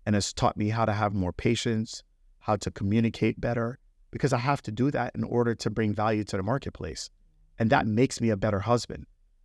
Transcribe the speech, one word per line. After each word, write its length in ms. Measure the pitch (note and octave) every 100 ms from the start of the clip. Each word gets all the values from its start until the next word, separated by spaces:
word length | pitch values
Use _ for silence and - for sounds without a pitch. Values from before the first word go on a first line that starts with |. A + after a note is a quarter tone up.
| -
and 100 | G#2
has 180 | -
taught 240 | - B2+ -
me 120 | G#2
how 160 | A2+ A2
to 80 |
have 200 | G#2 G#2
more 180 | G#2 F2
patience, 680 | - A#2+ A#2 A#2+ A2 A2+ - _ _ _ _
how 160 | - G#2
to 120 | -
communicate 680 | - G2 A2 A2+ - A2 -
better, 380 | B2 A#2+ A#2 B2+ _ _ _
because 220 | - C#3+
I 40 | B2+
have 240 | B2+ C#3
to 80 | -
do 200 | A2 C3+
that 220 | C3+ A#2+ A2
in 80 |
order 320 | A2 A#2 A#2+ A2+
to 140 | -
bring 240 | A2 A2
value 300 | G2+ G#2+ G#2+ G#2
to 120 | G2+
the 60 |
marketplace. 680 | F#2+ C3+ - - E2+ C#2+ - _ _ _ _ -
And 120 | A2+
that 180 | C3+ G#2+
makes 320 | G#2+ B2+ -
me 80 | A#2
a 80 | G#2
better 220 | A2 G2+
husband. 460 | G2+ A#2+ - - - _ _ _